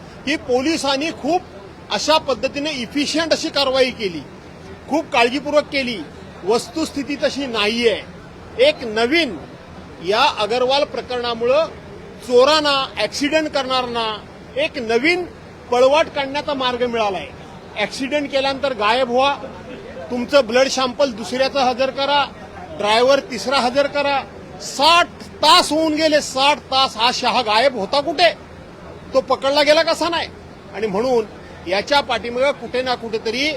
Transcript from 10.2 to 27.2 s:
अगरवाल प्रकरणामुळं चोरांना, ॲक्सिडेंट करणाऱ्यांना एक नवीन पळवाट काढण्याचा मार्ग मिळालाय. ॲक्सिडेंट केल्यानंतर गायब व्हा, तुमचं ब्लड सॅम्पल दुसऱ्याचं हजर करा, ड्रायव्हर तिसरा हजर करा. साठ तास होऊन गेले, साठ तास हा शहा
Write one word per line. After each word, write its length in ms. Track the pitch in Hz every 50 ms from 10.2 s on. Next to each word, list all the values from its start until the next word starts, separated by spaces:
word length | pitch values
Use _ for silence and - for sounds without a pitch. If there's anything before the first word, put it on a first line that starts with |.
| 262 294 - -
अगरवाल 460 | 214 202 220 254 254 247 269 285 294
प्रकरणामुळं 840 | 285 - 240 220 - 247 247 240 240 233 233 233 240 262 294 330 294 - - - - - - - - - - - -
चोरांना, 600 | 247 240 254 277 302 311 294 294 277 269 269 254 - -
ॲक्सिडेंट 520 | 214 214 - - 277 285 302 311 311 302
करणाऱ्यांना 680 | - 285 269 254 262 254 254 240 233 233 226 220 214 202 - - - - - - - 254
एक 200 | 294 320 - 294
नवीन 480 | 240 220 226 233 240 320 359 359 359 - - - - - - - - -
पळवाट 360 | 240 240 254 262 277 311 330 -
काढण्याचा 460 | - 294 277 269 269 294 294 302 294
मार्ग 320 | 269 262 254 247 240 247
मिळालाय. 420 | 247 233 233 220 208 196 175 147 135 - - - - - - - - - -
ॲक्सिडेंट 540 | 208 196 - - 262 262 285 294 285 277
केल्यानंतर 420 | - 269 269 269 277 262 277 269 262
गायब 380 | 214 208 208 226 254 269 240
व्हा, 260 | 240 247 262 285 285 - - 262 220 - - - - - - - - - - -
तुमचं 360 | 240 247 240 - - 285 269 208
ब्लड 200 | 233 247 269 262
सॅम्पल 440 | - 262 262 254 247 - 285 277
दुसऱ्याचं 480 | 226 196 226 - 240 254 262 269 - 277
हजर 300 | 262 247 254 233 262 262
करा, 360 | 247 254 277 277 285 294 277 247 - - - - - - - - - -
ड्रायव्हर 420 | 202 208 226 240 247 254 277 277
तिसरा 380 | - - 262 208 - 220 269 277
हजर 300 | 233 247 240 277 285 277
करा. 360 | 277 285 285 285 285 269 240 - - - - - - -
साठ 460 | - - - - 269 311 339 339 349 339 - -
तास 500 | - - - - - 294 330 359 330 -
होऊन 220 | 294 311 320 320 302
गेले, 280 | 302 320 311 302 294
साठ 360 | - - - 254 269 277 294 240
तास 400 | - - 269 262 269 262 - 214
हा 140 | 220 247 247
शहा 280 | -